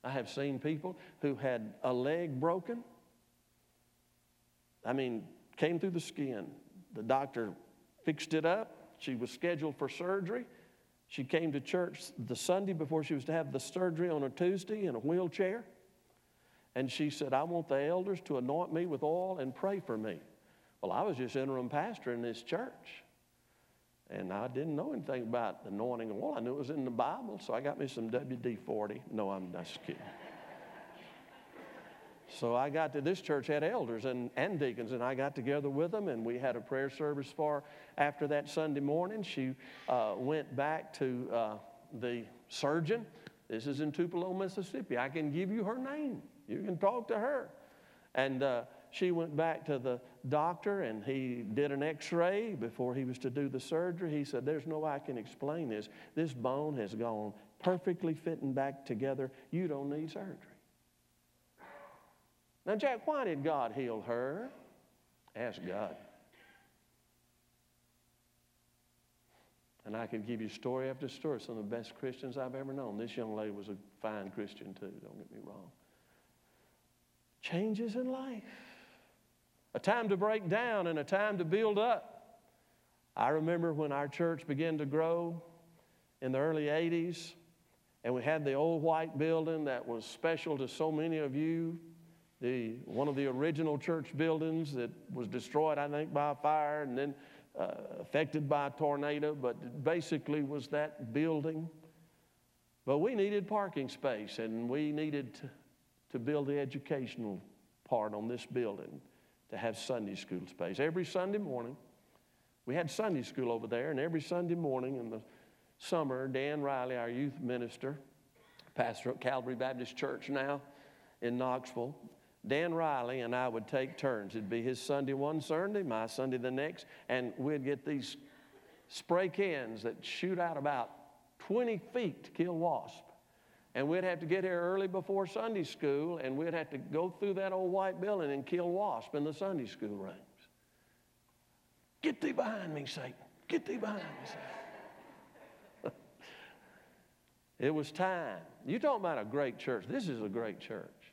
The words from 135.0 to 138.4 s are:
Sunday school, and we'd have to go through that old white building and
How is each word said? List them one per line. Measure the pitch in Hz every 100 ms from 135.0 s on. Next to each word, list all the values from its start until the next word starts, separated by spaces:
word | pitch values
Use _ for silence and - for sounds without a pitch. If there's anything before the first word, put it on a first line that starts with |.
| 175 196 185
Sunday | 220 226 208
school, | 151 - 147 139 160 170
and | 131 135
we'd | 165
have | 165 156
to | 139
go | - 147 180
through | 180 202
that | 190 190
old | 185 180
white | 190 190 180
building | 196 202 147
and | 139